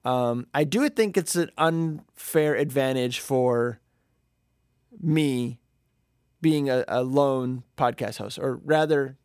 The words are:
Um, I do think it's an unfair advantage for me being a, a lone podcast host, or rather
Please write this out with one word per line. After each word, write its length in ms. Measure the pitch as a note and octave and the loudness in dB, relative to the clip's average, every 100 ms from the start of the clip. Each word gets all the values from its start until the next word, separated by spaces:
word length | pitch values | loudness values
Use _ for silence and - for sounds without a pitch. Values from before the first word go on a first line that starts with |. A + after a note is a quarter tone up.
Um, 400 | B2+ B2+ A#2+ A#2+ A#2+ | 0 0 0 -2 -4
I 120 | C#3 | -2
do 220 | D3+ F#3+ C#4+ | 0 0 0
think 300 | - G#3+ F#3+ | 0 0 0
it's 180 | E3 | -2
an 140 | F3 E3 - | -2 -4 0
unfair 960 | D#3+ E3 E3 D3+ - - - D#3+ D3+ | 0 2 -2 -4 -14 -16 -2 2 2
advantage 640 | B2 D3 C3+ C3 C3 B2 B2 | 2 0 0 0 0 -2 -4
for 600 | - C3+ B2+ A#2+ A#2+ A#2 _ _ _ _ _ _ _ _ _ _ _ A#3 | -2 0 2 0 -2 -6 _ _ _ _ _ _ _ _ _ _ _ -6
me 600 | E3 D#3 D3 B2+ B2 A#2+ _ _ _ _ _ _ _ _ | 0 2 2 0 -4 -8 _ _ _ _ _ _ _ _
being 280 | E3 D3+ C#3 | 0 2 2
a, 160 | B2+ - | 0 0
a 160 | A#2+ | -2
lone 600 | B2+ C#3 C#3 C3 B2+ B2+ - - | 2 2 4 2 -2 -6 -10 -2
podcast 400 | B2+ A#2+ G#2+ - | -2 0 -8 -6
host, 200 | G#2 - | -10 -6
or 200 | C3+ - | -6 -6
rather 600 | - D#3 D#3 D3 C3+ C3+ | 0 2 4 2 0 -8